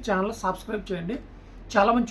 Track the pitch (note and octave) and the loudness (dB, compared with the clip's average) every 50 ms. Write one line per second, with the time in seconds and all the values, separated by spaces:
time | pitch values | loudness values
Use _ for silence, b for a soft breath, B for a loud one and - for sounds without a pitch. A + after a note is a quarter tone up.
0 | - A3+ G3 F#3 F#3+ G#3+ A3+ - - F#3 F3+ - - A3+ A3 G#3 - - F#3 E3+ | 0 0 0 2 2 0 -2 -2 -2 -2 -2 -2 -6 -6 -6 -6 -4 -4 -6 -4
1 | E3+ F3 A#3+ D4 - - B B B B B B B - - G#3 G3 A#3 A#3 B3 | -4 -4 -6 -6 -8 -14 B B B B B B B 0 4 6 6 6 6 4
2 | A#3 - | 2 2